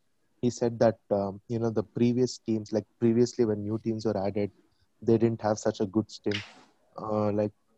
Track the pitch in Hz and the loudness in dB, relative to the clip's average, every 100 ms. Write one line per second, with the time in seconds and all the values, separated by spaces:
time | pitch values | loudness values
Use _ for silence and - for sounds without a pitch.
0 | _ _ _ - 120 - 120 117 117 - | _ _ _ -4 -4 0 -4 2 2 2
1 | - 101 98 98 - 117 113 110 101 - | -2 -2 -2 -6 -6 -2 -2 -2 -4 2
2 | 120 120 127 - - 110 104 110 - - | 2 2 0 -2 -4 -4 -2 -4 -4 0
3 | 117 113 120 - 113 104 104 107 113 110 | 2 4 2 2 0 0 -2 -4 -4 -4
4 | 110 101 101 101 101 _ _ _ _ - | -2 -2 -2 -2 -4 _ _ _ _ -6
5 | 107 113 117 113 107 107 110 - 104 107 | 2 4 4 0 -2 0 -2 -2 -2 0
6 | 104 - 110 101 - - - _ _ - | -2 -6 -6 -6 -8 -20 -20 _ _ -12
7 | 107 107 104 104 104 _ _ | -4 -2 0 0 -2 _ _